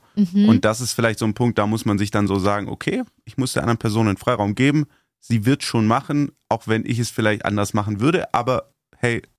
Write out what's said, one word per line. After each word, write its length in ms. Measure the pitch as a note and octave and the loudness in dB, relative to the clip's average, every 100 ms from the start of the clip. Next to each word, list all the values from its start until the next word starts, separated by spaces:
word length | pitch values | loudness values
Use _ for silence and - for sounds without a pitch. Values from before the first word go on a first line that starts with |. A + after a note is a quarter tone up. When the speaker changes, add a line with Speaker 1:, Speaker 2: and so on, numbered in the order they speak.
| _ | _
Speaker 1:
Mhm. 340 | - F#3+ F#3+ G#3 | -2 0 4 4
Speaker 2:
Und 160 | A3 | 6
das 160 | G#2+ A2+ | 4 0
ist 120 | B2 | -4
vielleicht 260 | - A#2 G#2+ | 0 0 0
so 60 | |
ein 100 | A2+ | -2
Punkt, 240 | G#2 B2 G#2+ | 0 0 2
da 80 | G#2 | 0
muss 180 | A2 | 0
man 140 | A2+ G2+ | 0 0
sich 140 | G#2 | 0
dann 160 | G#2+ G2+ | 0 0
so 100 | G2 | 2
sagen, 300 | F#2+ G2+ G2+ | 0 -2 -4
„Okay, 340 | B2 - - B3 _ | -8 -4 -4 -6 _
ich 120 | - - | -16 -6
muss 160 | B2+ | -4
der 80 | - | -2
anderen 140 | F#2 A#2 | 0 0
Person 280 | A#2 G#2+ A2+ | 0 2 2
einen 100 | F#2+ | 0
Freiraum 380 | - A#2+ G2+ | -2 0 0
geben. 320 | G2+ C3 D3 D3 _ _ _ | 2 2 2 -2 _ _ _
Sie 280 | - A#2 G#2 | -4 0 2
wird 180 | C#3+ | 0
schon 240 | - A#2+ A2 | 0 0 2
machen, 420 | A#2+ B2+ C#3+ C#3+ - _ | 2 0 -2 -2 -6 _
auch 200 | A2+ - | -6 -2
wenn 180 | A2 - | -2 0
ich 140 | A#2 | -2
es 100 | A#2 | -2
vielleicht 340 | - A2 G#2+ | 0 0 0
anders 300 | - G#2 G2+ | -2 -2 -2
machen 240 | A2 G#2 G#2 | -2 -2 -2
würde, 340 | A#2+ E3+ - | 0 0 -2
aber 400 | - A#2+ B2+ - _ _ _ | -2 0 -2 -4 _ _ _
hey, 260 | B2 A#2 - | -2 -2 -6